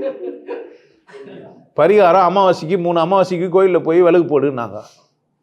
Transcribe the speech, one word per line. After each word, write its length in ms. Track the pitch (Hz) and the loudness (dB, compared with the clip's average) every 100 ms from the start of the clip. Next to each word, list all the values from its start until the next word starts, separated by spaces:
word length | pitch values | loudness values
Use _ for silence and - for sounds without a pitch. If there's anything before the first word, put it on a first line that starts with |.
| - - - - - - - - _ _ _ - - - - - _ - | -10 -10 -14 -14 -14 -16 -16 -20 _ _ _ -20 -20 -20 -20 -20 _ 0
பரிகாரம் 500 | 160 208 185 180 175 | 2 4 4 4 2
அமாவாசைக்கு, 480 | 190 190 170 156 190 | 2 0 0 -2 -4
மூணு 200 | 170 170 | -2 -2
அமாவாசைக்கு 480 | 165 196 180 180 180 | 0 0 0 -2 -2
கோயில்ல 340 | 180 190 170 | 0 2 0
போய் 180 | 147 170 | 0 2
விளக்கு 400 | 175 175 147 143 | 4 2 2 0
போடுன்னாங்க. 400 | 143 127 113 104 - _ _ _ _ _ | -2 -4 -10 -12 -18 _ _ _ _ _